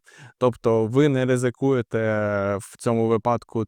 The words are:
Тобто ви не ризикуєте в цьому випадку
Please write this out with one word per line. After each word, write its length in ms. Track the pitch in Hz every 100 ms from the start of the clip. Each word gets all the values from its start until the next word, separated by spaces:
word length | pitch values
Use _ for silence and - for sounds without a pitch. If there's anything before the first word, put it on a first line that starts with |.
| _ - - -
Тобто 480 | 123 - 117 113 110
ви 220 | 131 151
не 160 | 131
ризикуєте 720 | 127 127 123 - 135 131 113 113 110 107 104 101 98 98
в 160 | - -
цьому 300 | 123 113 113
випадку 560 | 113 120 117 - 113